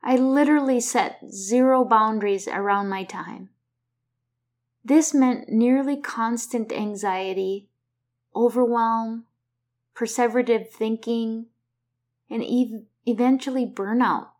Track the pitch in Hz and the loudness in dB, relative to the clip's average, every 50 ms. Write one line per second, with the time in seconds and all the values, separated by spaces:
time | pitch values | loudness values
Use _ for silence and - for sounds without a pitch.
0 | - - 262 254 262 262 269 277 294 269 302 294 277 269 262 247 240 - - 247 | 0 2 2 2 4 2 4 4 4 4 4 2 4 2 0 0 0 -2 -2 -2
1 | 190 - - - - - - 196 190 196 220 247 254 262 262 254 254 240 233 220 | -2 -2 -4 -12 -20 -18 -16 -14 -6 0 2 4 4 6 4 4 4 4 4 4
2 | 214 220 220 220 202 208 196 196 190 - - - 196 202 202 202 202 196 196 190 | 4 2 0 -2 -2 -2 -2 -2 -4 -6 -6 -4 -2 0 0 0 0 -4 -6 -6
3 | 190 185 - 185 175 170 - - 190 190 _ _ _ _ _ _ _ _ _ _ | -8 -10 -10 -12 -12 -12 -14 -16 -16 -20 _ _ _ _ _ _ _ _ _ _
4 | _ _ _ _ _ _ _ _ _ _ _ _ _ _ _ _ _ 226 269 311 | _ _ _ _ _ _ _ _ _ _ _ _ _ _ _ _ _ 4 4 4
5 | 311 - - 285 262 254 247 - - - - 220 233 240 254 269 277 269 285 277 | 4 4 4 4 4 4 2 -2 -4 -2 0 2 4 4 4 2 2 0 -2 -4
6 | 285 - - - 226 226 233 233 - - - 240 220 220 - - 214 208 208 196 | -6 -10 -6 -4 -2 -2 -2 -4 -6 -4 -4 -4 -4 -4 -4 -4 -4 -6 -6 -4
7 | 214 202 185 185 185 190 190 185 190 190 196 202 202 _ _ _ _ _ _ _ | -4 -2 -2 -2 -2 -4 -4 -2 -2 -2 -4 -6 -8 _ _ _ _ _ _ _
8 | _ _ _ _ _ _ _ - 233 240 208 240 254 233 240 233 226 226 226 226 | _ _ _ _ _ _ _ 2 2 2 4 2 0 2 2 2 2 0 0 -2
9 | 226 226 226 233 226 _ _ _ _ _ _ _ _ _ _ _ _ _ _ - | -2 -4 -8 -10 -12 _ _ _ _ _ _ _ _ _ _ _ _ _ _ -6
10 | 233 226 - - 247 233 214 247 247 - 233 226 - - - - 220 220 226 226 | -6 -6 -2 0 0 2 2 0 2 2 0 0 0 -6 -8 -6 -4 -4 -4 -4
11 | - 233 233 233 226 226 226 226 226 226 _ _ _ _ _ _ _ _ _ _ | -4 -4 -4 -2 -2 -4 -6 -8 -10 -14 _ _ _ _ _ _ _ _ _ _
12 | _ _ _ _ _ _ 226 226 220 - - 247 247 220 214 220 - _ _ _ | _ _ _ _ _ _ -8 -8 -4 -2 0 0 0 -2 -4 -14 -16 _ _ _
13 | _ - 240 202 247 254 262 262 - 277 254 262 247 208 - - 196 196 220 240 | _ -4 -2 0 2 2 2 0 0 -4 -4 -4 -4 -4 -4 -8 -6 -2 0 0
14 | 254 208 165 - - - _ _ | 2 2 0 -2 -6 -10 _ _